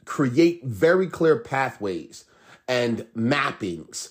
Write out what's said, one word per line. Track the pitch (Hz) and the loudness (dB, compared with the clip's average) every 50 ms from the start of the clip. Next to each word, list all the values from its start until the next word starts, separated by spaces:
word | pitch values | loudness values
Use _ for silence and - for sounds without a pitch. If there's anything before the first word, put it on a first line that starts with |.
| _ | _
create | - - - 143 123 120 156 170 175 170 - 135 | -8 -2 -2 -2 2 4 4 4 4 2 -2 -6
very | 127 107 92 160 165 185 190 190 | -8 -2 2 4 4 4 2 0
clear | - - - 165 160 147 113 | -2 -2 2 4 4 4 2
pathways | - - 139 135 131 123 - - 101 98 90 78 - - - - - _ _ _ _ - - _ _ | 0 -4 -2 -2 -2 -4 -4 -6 -6 -6 -4 -6 -8 -12 -18 -20 -20 _ _ _ _ -20 -20 _ _
and | - 127 123 120 117 113 101 - - - | -2 0 0 0 0 -2 -4 -6 -8 -6
mappings | 113 113 123 143 139 139 139 - - 110 92 82 80 78 - - - - - | -2 0 0 0 0 0 -2 -4 -6 -6 -6 -6 -8 -12 -14 -14 -14 -14 -16